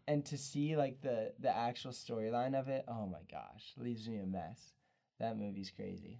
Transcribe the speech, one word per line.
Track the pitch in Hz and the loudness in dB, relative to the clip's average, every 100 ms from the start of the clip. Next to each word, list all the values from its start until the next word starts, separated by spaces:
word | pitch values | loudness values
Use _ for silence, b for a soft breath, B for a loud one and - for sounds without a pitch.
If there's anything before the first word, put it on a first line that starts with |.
| - | 2
and | 147 143 | 2 4
to | 143 | -4
see, | - 143 147 156 | -2 2 4 6
like, | 123 131 | 4 2
the, | 135 117 110 - | 0 2 0 2
the | 123 110 | 2 4
actual | 120 123 131 | 2 0 -6
storyline | 120 - 113 110 120 127 | -8 -2 0 2 2 4
of | 139 131 | 2 2
it, | 135 127 | -2 -2
oh | 113 98 | -2 -2
my | 80 82 | -4 -6
gosh, | 76 50 98 - - | -10 -10 -14 -16 -6
leaves | 120 113 110 | -4 -2 -2
me | 110 | -2
a | 95 | 0
mess. | 92 80 120 - _ _ _ _ _ | -2 -4 -8 -16 _ _ _ _ _
That | 113 110 | -2 0
movie's | 104 98 95 - | -4 -4 -6 -6
crazy. | 98 92 87 | -6 -6 -10